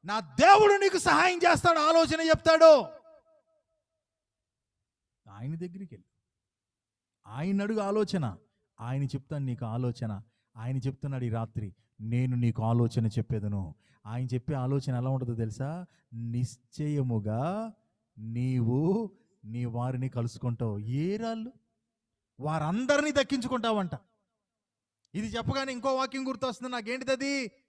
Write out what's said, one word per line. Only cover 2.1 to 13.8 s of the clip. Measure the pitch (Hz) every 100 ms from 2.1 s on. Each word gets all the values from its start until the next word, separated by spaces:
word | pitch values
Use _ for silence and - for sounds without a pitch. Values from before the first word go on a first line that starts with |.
| 320 320
చెప్తాడు. | 311 320 320 320 285 208 - _ - _ _ _ _ _ _ _ _ _ _ _ _ _ _ _ _ _ _ _ _ 104
ఆయన | 101 127 160
దగ్గరికి | 180 185 190 101
వెళ్ళు, | _ _ _ _ _ _ _ _ _ _ _ _ -
ఆయన | 113 175 196
అడుగు | 202 220
ఆలోచన, | 196 214 208 190 127 87 _ _ _ -
ఆయన | 117 135
చెప్తాను | 135 139 _ 151 135
నీకు | 120 113
ఆలోచన. | 117 123 120 113 101 - _ _ 113
ఆయన | 120 131
చెప్తున్నాడు | 131 135 143 135
ఈ | 120
రాత్రి, | 113 113 - 104 - _ _
"నేను | 107 120 127 123
నీకు | 120 113
ఆలోచన | 113 117 117 123 113
చెప్పేదను." | 113 110 110 101 101 87 -